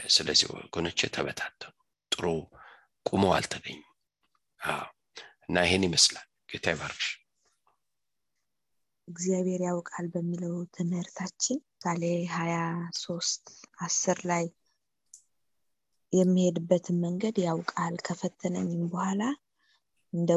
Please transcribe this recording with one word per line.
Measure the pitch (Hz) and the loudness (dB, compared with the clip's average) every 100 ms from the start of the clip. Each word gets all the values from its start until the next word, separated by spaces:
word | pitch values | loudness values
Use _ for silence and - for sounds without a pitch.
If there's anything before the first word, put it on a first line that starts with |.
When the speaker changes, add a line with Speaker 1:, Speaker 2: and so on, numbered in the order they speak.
| - | 2
Speaker 1:
ስለዚህ | - 73 76 - | 2 4 2 2
ወገኖቼ | - - - 85 - - | -2 -6 -2 0 0 0
ተበታተኑ፣ | - 73 - - - - - _ _ _ | -2 -4 -4 -8 -10 -16 -18 _ _ _
ጥሩ | - 85 82 78 - - - _ _ - | -2 0 -2 -4 -16 -20 -20 _ _ -2
ቁመው | - 98 | 4 4
አልተገኙም። | 82 - - - - - _ _ _ _ _ _ _ | 4 0 -6 -10 -14 -18 _ _ _ _ _ _ _
አዎ። | - - - - _ - - _ | -4 -4 -8 -16 _ -20 -20 _
እና | - 87 | -2 2
ይሄን | 87 95 95 | 4 4 4
ይመስላል። | 80 - - - _ - | 4 4 2 -12 _ -14
ጌታ | - 90 | -4 -2
ይባርክሽ። | 78 73 - - - _ _ _ _ _ _ _ _ _ _ _ _ _ _ _ _ _ _ - | -2 -4 -4 -6 -6 _ _ _ _ _ _ _ _ _ _ _ _ _ _ _ _ _ _ -16
Speaker 2:
እግዚአብሔር | 170 180 185 185 180 | -6 0 0 0 0
ያውቃል | 180 175 170 - 175 | 0 -2 -4 -6 -4
በሚለው | 170 170 175 175 175 170 | -2 -2 -2 -4 -4 -6
ትምህርታችን | - 170 180 180 - 185 - - 269 - | -4 -2 -2 -4 -6 -8 -4 -2 -2 -6
ምሳሌ | _ 175 170 170 175 175 | _ -4 0 0 0 0
ሃያ | 170 165 170 165 170 170 - | -2 0 0 -2 -2 -6 -6
ሦስት | - 175 - - - - - - | -6 -4 -4 -6 -8 -20 -20 -8
አስር | 170 - - 180 | -4 0 0 0
ላይ | 175 170 170 - _ _ _ _ _ - _ _ _ _ _ _ _ _ _ | 0 0 0 -6 _ _ _ _ _ -20 _ _ _ _ _ _ _ _ _
የሚሄድበትን | 185 185 185 180 170 170 180 - 175 | 4 6 6 6 2 2 2 2 0
መንገድ | 175 180 220 226 | 0 -2 -2 0
ያውቃል። | 175 165 175 - 170 170 | 0 0 -2 -4 -4 -4
«ከፈተነኝም | - 175 180 - 180 180 185 170 170 | -6 -4 -4 -4 -4 -2 -2 -2 -2
በኋላ | 175 190 196 233 294 _ _ _ _ _ _ _ | -2 -2 0 -2 -4 _ _ _ _ _ _ _
እንደ | 170 170 | 0 4